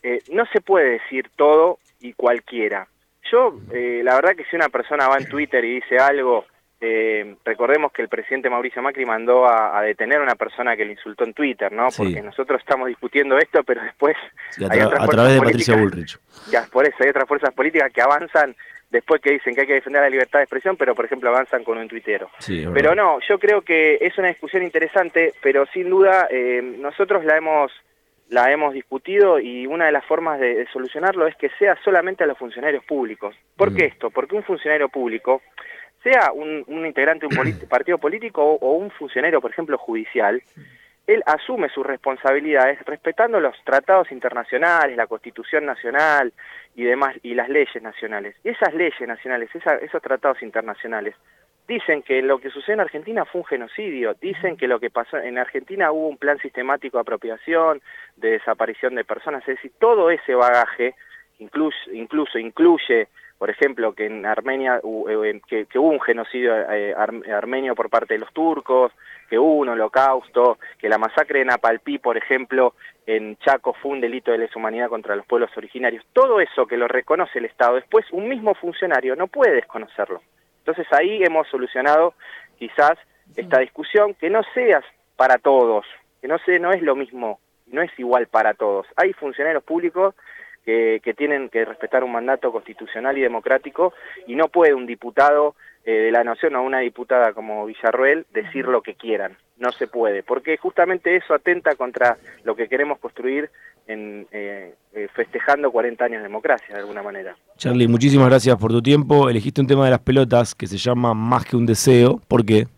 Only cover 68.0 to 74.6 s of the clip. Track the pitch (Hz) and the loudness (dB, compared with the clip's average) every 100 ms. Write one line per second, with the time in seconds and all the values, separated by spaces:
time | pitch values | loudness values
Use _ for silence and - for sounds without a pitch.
68 | 113 110 110 - 165 151 131 127 123 _ | 0 -6 -6 -2 -2 -2 0 2 2 _
69 | - - _ 117 156 151 135 117 107 131 | -20 -20 _ 2 2 2 0 -2 0 2
70 | 135 131 - - 123 113 - - 104 107 | 2 2 -2 2 2 0 -8 -8 -2 0
71 | 110 - 151 139 127 120 117 113 - 139 | 0 -2 0 0 0 0 0 0 -4 -4
72 | 127 113 - 131 127 131 123 _ - _ | -2 -4 -2 -4 0 0 0 _ -20 _
73 | - 110 107 107 - 135 - - 143 139 | -4 -4 -4 -4 0 0 0 -6 -6 -4
74 | 120 123 - 117 113 113 | -4 -4 -2 -2 -2 -6